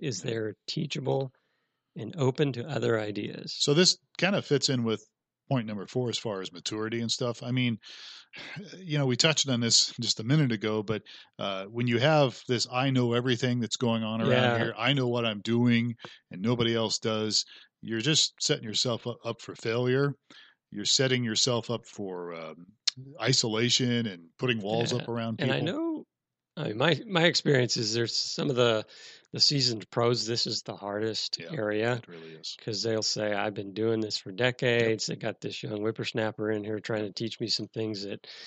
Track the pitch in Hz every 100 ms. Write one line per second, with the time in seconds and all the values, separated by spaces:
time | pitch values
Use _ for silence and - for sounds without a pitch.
0 | 147 117 131 113 107 98 - - 147 151
1 | 135 135 135 - _ _ _ _ _ -
2 | 117 170 127 135 143 120 117 117 120 113
3 | 107 104 107 - - - - 147 180 -
4 | _ - 175 190 - 139 - 127 113 107
5 | - _ _ _ - 131 110 104 90 127
6 | 123 107 117 98 90 85 - 107 110 117
7 | 117 - 123 113 123 127 123 110 - -
8 | - - - - - - 190 165 185 147
9 | 135 123 160 151 135 120 117 - - -
10 | 113 - 110 156 135 110 107 107 104 107
11 | - - - - 101 95 98 117 123 117
12 | 143 156 135 - - 120 - 127 139 131
13 | 120 120 127 117 127 123 110 - 120 113
14 | 110 113 113 127 127 117 117 104 120 139
15 | 123 120 117 104 104 117 123 117 120 113
16 | - - - 90 107 120 113 113 110 -
17 | 113 110 107 104 - - - _ 110 113
18 | 120 151 - - - 143 117 98 131 113
19 | 123 113 117 113 - 87 117 117 123 131
20 | 143 127 _ - - _ - 101 98 -
21 | 131 127 120 110 - 120 110 117 - -
22 | 98 90 87 85 80 78 90 107 - -
23 | 131 139 113 131 117 107 123 - 123 120
24 | 113 90 85 - 131 117 98 113 113 123
25 | - 117 113 113 131 135 147 277 330 311
26 | - _ _ _ _ - 143 107 151 143
27 | 240 180 170 - 151 135 123 - 107 113
28 | 117 - - - 151 123 120 110 - -
29 | - - _ 123 - 147 127 110 - -
30 | 120 120 110 117 - 110 - 101 101 101
31 | 110 107 - - 85 156 107 107 113 123
32 | 104 85 82 80 - - - 104 110 110
33 | 104 120 107 101 107 101 98 95 110 113
34 | 107 - - 95 127 123 127 120 113 110
35 | - 110 113 101 110 - 127 107 107 110
36 | 110 120 110 107 107 107 104 107 - 110
37 | 104 90 113 - 113 - 107 117 110 104
38 | 101 98 - -